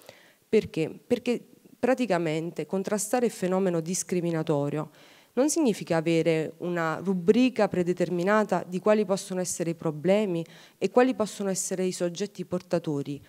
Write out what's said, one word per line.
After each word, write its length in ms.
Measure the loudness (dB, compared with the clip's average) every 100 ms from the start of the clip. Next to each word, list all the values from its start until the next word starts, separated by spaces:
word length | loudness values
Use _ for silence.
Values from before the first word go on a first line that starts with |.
| -20 -20 -20 _ 0
Perché? 400 | 0 2 -2 -4 -4
Perché 400 | -4 -2 0 -2 -4 -20 -20 -4
praticamente 880 | 0 0 2 0 0 -2 -4 -6 -4
contrastare 600 | -4 -2 -2 -2 0 0
il 60 |
fenomeno 480 | 0 0 2 2 0
discriminatorio 1120 | -2 -4 -2 -2 0 -2 0 0 0 -4 -6 -12 -20 -20 _
non 180 | 0 2
significa 460 | 4 2 2 0 0
avere 580 | 2 2 4 2 0 -6
una 420 | -4 -2 -2 -2
rubrica 640 | -2 -2 4 4 4 2 0
predeterminata 960 | 2 0 0 0 0 2 2 2 -2
di 140 | -2 -2
quali 260 | 2 2
possono 360 | 2 -2 -4 -6
essere 300 | -4 -4 -4
i 40 |
problemi 720 | -4 -4 -2 2 2 2 -2 -6 -12 -20 -6
e 100 | 0
quali 280 | 4 2 2
possono 340 | -4 -4 -4
essere 340 | -4 -4 -2
i 60 | -4
soggetti 540 | -2 -4 -4 -8 -8
portatori 760 | -6 -6 -2 -2 -2 -4 -4 -10